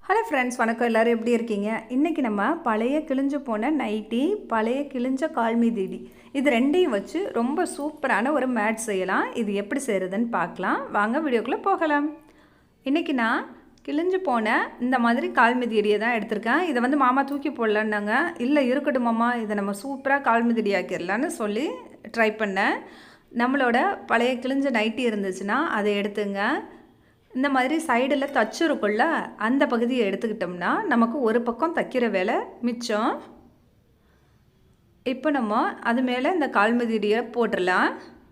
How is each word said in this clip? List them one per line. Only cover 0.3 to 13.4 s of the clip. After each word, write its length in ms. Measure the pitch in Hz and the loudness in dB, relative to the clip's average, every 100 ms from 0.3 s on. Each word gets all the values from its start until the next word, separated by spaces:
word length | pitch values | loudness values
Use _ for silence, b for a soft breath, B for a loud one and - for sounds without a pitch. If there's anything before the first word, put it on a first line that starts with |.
| 285 247 247 | 0 0 0
வணக்கம். 280 | 226 233 240 | 0 2 2
எல்லாரும் 260 | 220 226 233 | 4 4 2
எப்படி 180 | 226 240 | 2 0
இருக்கீங்க? 460 | 233 202 208 220 - 254 | 0 -2 -2 -4 -2 0
இன்னைக்கு 260 | 320 320 247 | 0 2 0
நம்ம 160 | 208 208 339 - | 0 0 0 0
பழைய 320 | 214 226 294 311 | 0 2 0 0
கிழிஞ்சு 300 | 262 277 285 277 | 0 0 -2 -2
போன 220 | 214 233 311 | -2 0 0
நைட்டி, 400 | 233 214 208 233 302 415 - | 0 -4 -2 0 0 -2 -2
பழைய 280 | 226 220 262 285 | -2 0 -2 -4
கிழிஞ்ச 340 | 254 247 262 311 277 | -4 -2 -2 -2 0
கால் 220 | 226 233 | 0 2
மிதியடி, 360 | 233 202 190 - B B B 277 | 2 0 -6 -8 B B B 0
இது 80 | 269 233 | 2 4
ரெண்டையும் 400 | 269 359 359 208 | 2 4 2 0
வச்சு 240 | - 320 403 - | -2 -4 -4 -2
ரொம்ப 280 | 240 311 359 | -2 0 -2
சூப்பரான 580 | - 294 302 262 202 247 302 | -2 -8 -4 -2 0 2 0
ஒரு 100 | 254 240 | 0 0
மேட் 260 | 208 226 - | 0 -2 -2
செய்யலாம். 400 | 196 185 214 466 - | -2 0 0 -2 -2
இது 100 | 208 202 | -2 -2
எப்படி 200 | 202 277 277 | -2 -4 -2
செய்யறதுன்னு 420 | 196 185 196 233 208 | -2 -2 -2 -2 -2
பார்க்கலாம். 420 | 170 170 190 349 539 214 | -4 -2 -2 -2 -2 -2
வாங்க 240 | 208 262 320 | 0 0 0
வீடியோக்குள்ள 340 | 240 240 392 - | 0 0 -2 0
போகலாம். 400 | 381 330 294 294 294 - b b b b b - | 0 2 2 0 -6 -20 b b b b b -2
இன்னைக்கு 260 | 294 339 269 | -2 0 0
நான் 220 | 226 269 | 0 0